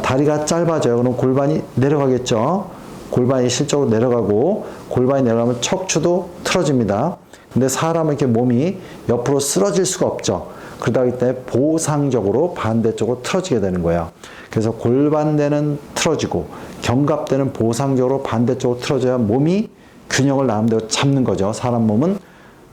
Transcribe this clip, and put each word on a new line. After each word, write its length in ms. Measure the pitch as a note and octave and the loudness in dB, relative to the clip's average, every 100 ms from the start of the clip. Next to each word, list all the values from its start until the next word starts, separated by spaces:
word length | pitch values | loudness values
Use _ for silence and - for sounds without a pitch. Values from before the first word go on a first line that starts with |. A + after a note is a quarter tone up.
다리가 420 | - C3 D3+ D3+ | 0 2 2 0
짧아져요. 540 | D3+ E3+ E3+ D#3 B2+ A#2+ | 0 0 0 2 2 2
그럼 180 | B2+ A#2 | 2 2
골반이 460 | B2+ C3 C#3 D#3 - B2+ | 2 2 2 0 -2 0
내려가겠죠. 880 | C#3 D3+ C#3 B2 B2 A2+ C3 G3 G3+ - - - - | 2 2 2 0 0 0 2 0 -4 -12 -16 -16 -4
골반이 380 | - B2 C3+ B2 | 0 2 2 2
실적으로 400 | - C#3+ D3 B2+ | 0 0 2 2
내려가고, 800 | A2 B2+ A#2+ G2 G#2 D#3 G#3+ - - - | 2 2 2 2 2 2 0 -6 -12 -4
골반이 320 | B2 B2 C#3 | 0 2 2
내려가면 400 | B2 A#2 A#2+ B2 | 2 2 0 -2
척추도 640 | - F#3 F#3 E3 E3+ F3+ F3+ - | -2 -4 -2 0 0 0 -4 -8
틀어집니다. 720 | - F#3 D3+ C3 G2+ G2+ D#3 - - - - | -4 0 2 2 2 0 -2 -4 -14 -20 -6
근데 140 | B2 C3 | 0 0
사람은 480 | - E3 E3 D#3+ C#3+ | 0 0 0 0 0
이렇게 100 | C3+ | 0
몸이 500 | A#2 B2 A#2+ E3+ - - - - | 2 2 2 0 -4 -12 -8 -2
옆으로 320 | A#2 B2+ C#3+ | 0 2 0
쓰러질 460 | C#3 - G3+ F3+ F3+ | 0 0 2 2 0
수가 200 | - A#2+ | 0 -2
없죠. 420 | F2 - F2+ - - - - | -2 -2 -4 -6 -16 -16 -6
그러다 260 | B2+ B2 | -2 2
보기 120 | B2 A#2+ | 2 2
때문에 220 | B2 B2+ - | 0 -2 -2
보상적으로 1080 | A#2+ D3+ D#3+ D#3 D3 C#3+ A#2+ G2 A2+ F3 | 0 2 0 0 0 0 0 2 2 0
반대쪽으로 680 | - A2 A2+ A2 A2 A2 B2 | -2 -2 0 0 0 -2 -2
틀어지게 380 | - F#3+ F3 A#2 | -2 -2 0 0
되는 220 | F#2+ F2+ | 0 0
거예요. 280 | E2+ E2+ E2+ - - - - | 0 0 -2 -10 -20 -20 -6
그래서 220 | A2+ A2 | -2 -2
골반대는 1080 | A2 A#2+ B2+ D3 D3+ D3+ D3+ C#3+ D3 D3 C#3+ - | 0 2 2 2 2 2 2 2 0 -2 -4 -6
틀어지고, 520 | - E3+ D3 - F2+ E2 - - - | -4 0 0 -2 -4 -6 -12 -16 -8
견갑대는 720 | - B2+ C#3+ D3+ - C3+ C3+ | -2 2 2 0 0 0 0
보상적으로 680 | - A2+ A#2 C#3 C3 B2 C3+ | 0 -2 0 0 2 2 0
반대쪽으로 580 | - A#2 A#2+ B2+ B2+ B2 | -2 0 0 0 -2 -2
틀어져야 360 | - C3+ B2+ B2+ | -2 0 0 0
몸이 540 | G#2+ B2+ D#3 G3 A3+ - - - - | 2 2 2 0 -2 -10 -20 -20 -6
균형을 380 | - C#3 C3+ C3 | 0 2 2 2
나름대로 400 | G#2+ A2+ A2 A2 | 2 2 0 -2
잡는 380 | - C#3 C3+ | 0 2 2
거죠. 280 | A2+ F#2 G2 | 2 0 0
사람 340 | A2 B2 A#2+ A2 | -2 -2 2 2
몸은 320 | G#2+ E3+ G3+ - - - - - | 2 2 -2 -8 -20 -20 -20 -20